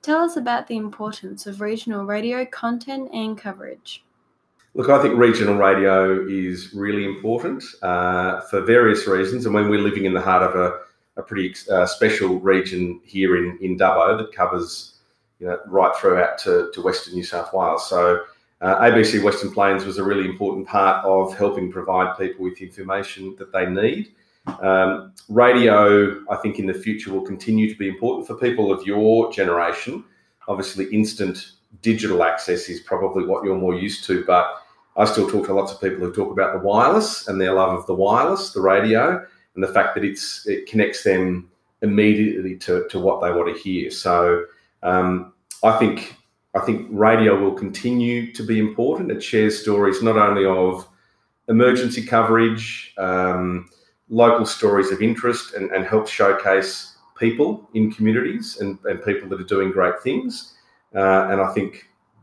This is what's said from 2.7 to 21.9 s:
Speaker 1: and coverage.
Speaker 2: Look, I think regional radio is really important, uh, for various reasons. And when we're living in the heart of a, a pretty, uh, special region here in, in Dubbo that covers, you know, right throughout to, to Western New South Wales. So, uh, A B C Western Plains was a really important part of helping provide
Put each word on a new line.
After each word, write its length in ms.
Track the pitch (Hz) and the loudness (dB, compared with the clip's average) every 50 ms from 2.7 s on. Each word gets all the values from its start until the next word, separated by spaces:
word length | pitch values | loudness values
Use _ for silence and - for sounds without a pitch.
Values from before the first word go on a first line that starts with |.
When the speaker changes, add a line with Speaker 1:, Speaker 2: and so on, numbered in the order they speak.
| 240 240 233 - 269 269 269 262 | -6 -6 -8 -10 -10 -10 -10 -10
Speaker 1:
and 260 | - 226 220 220 220 208 | -8 -8 -8 -8 -8 -10
coverage. 680 | - 208 190 190 - - - - _ - - - _ _ _ _ _ _ _ _ _ _ _ _ _ _ _ | -10 -14 -14 -12 -14 -18 -18 -18 _ -20 -20 -20 _ _ _ _ _ _ _ _ _ _ _ _ _ _ _
Speaker 2:
Look, 140 | - 120 135 | -4 4 4
I 120 | 139 139 | 6 6
think 140 | 170 175 127 117 | 6 4 6 6
regional 380 | 120 117 110 - 107 101 101 | 6 6 6 4 2 2 2
radio 720 | 104 101 95 95 95 98 98 95 95 95 95 95 95 95 95 | 4 4 4 4 4 4 4 4 4 4 4 2 0 -2 -4
is 460 | 98 95 92 92 90 87 - - 104 | -4 -4 -4 -4 -6 -8 -12 -14 -10
really 320 | 101 101 101 104 101 101 | -8 -4 -4 -2 -2 -4
important, 580 | 98 98 98 95 107 117 120 123 175 269 - - - - - | -6 -8 -6 -4 -4 -4 -2 -4 -6 -8 -8 -12 -16 -16 -8
uh, 600 | - 92 90 87 90 90 92 90 90 92 92 - | -4 -2 -2 0 0 0 0 0 0 -2 -4 -4
for 200 | - - - 98 | -8 -4 -4 -4
various 460 | 90 95 117 123 120 110 104 - - 104 | 2 4 6 6 6 6 4 2 0 0
reasons. 380 | 95 95 95 92 123 127 - | 0 0 0 -2 -2 -4 -2
And 100 | 113 101 | 0 0
when 140 | 104 104 104 | 2 2 2
we're 100 | 104 107 | 2 2
living 240 | 104 101 - 101 95 | 2 0 -2 0 -2
in 100 | 95 92 | 0 0
the 80 | 90 | 0
heart 220 | 90 95 92 92 92 | 0 2 2 4 4
of 100 | 90 - | 2 2
a, 260 | 90 90 90 - - - _ _ _ _ _ _ - | 0 0 0 -2 -6 -14 _ _ _ _ _ _ -14
a 60 | - | -12
pretty, 320 | - 110 98 92 92 95 - - - | -10 -6 -6 -6 -6 -6 -10 -6 0
uh, 140 | 101 92 90 | 2 2 2
special 560 | 90 - - - 87 - - 101 92 92 90 | 2 0 0 0 0 2 0 0 0 -2 0
region 580 | 90 98 95 95 92 92 92 90 90 87 87 - _ | 2 2 2 2 2 -2 -4 -4 -4 -4 -6 -10 _
here 320 | _ - 95 95 92 90 87 | _ -4 -2 2 2 2 2
in, 200 | 87 87 87 - | 0 -4 -6 -6
in 160 | 95 92 90 87 | -4 -4 0 2
Dubbo 400 | 95 92 92 90 85 92 87 87 | 2 2 4 4 2 2 2 0
that 180 | - - - | -4 -10 -4
covers, 640 | - 92 90 90 90 87 85 - - - - _ _ _ _ _ _ _ _ _ _ | -4 -2 -2 -2 -4 -6 -8 -10 -14 -16 -18 _ _ _ _ _ _ _ _ _ _
you 80 | 87 90 | -8 -8
know, 120 | 87 - - | -8 -8 -8
right 300 | 104 90 98 92 90 - | -2 2 2 2 4 2
throughout 420 | - - 98 90 90 87 - - - | 2 2 2 4 4 2 0 -2 -4
to, 320 | - 101 90 87 87 - - | -2 2 2 2 2 0 -8
to 80 | 95 | -4
Western 320 | 87 - - 156 - 85 87 | -2 -2 -2 -2 -6 -8 -8
New 100 | 90 87 | -8 -8
South 300 | - - 87 - - - | -6 -8 -8 -8 -4 -2
Wales. 340 | 95 90 82 80 82 - - | -2 0 0 -2 -2 -4 -2
So, 360 | 95 90 87 87 90 107 - - - _ _ _ _ _ | 0 2 2 2 2 0 -2 -10 -18 _ _ _ _ _
uh, 160 | 90 92 95 95 | 0 0 2 4
A 120 | 117 120 117 | 4 4 6
B 100 | 113 107 | 6 2
C 140 | 110 - 104 | 2 2 2
Western 340 | 95 101 - - 101 95 - | 2 2 0 0 -6 -6 -2
Plains 320 | 104 101 98 98 95 98 | 0 0 2 2 0 -4
was 120 | 98 92 101 | -6 -6 -4
a 60 | 98 | -2
really 220 | 98 101 98 92 | -2 -2 -2 -2
important 420 | 92 92 - 104 98 95 95 95 - | -4 -4 -4 -4 -4 -4 -6 -8 -4
part 380 | - 104 98 95 92 - - | 0 2 2 4 2 2 2
of 320 | 98 95 95 92 92 - - | 2 2 2 2 0 -2 -2
helping 340 | 104 98 82 95 92 87 | -2 -2 0 -2 -6 -6
provide 460 | 90 92 90 92 | -6 -8 -4 -2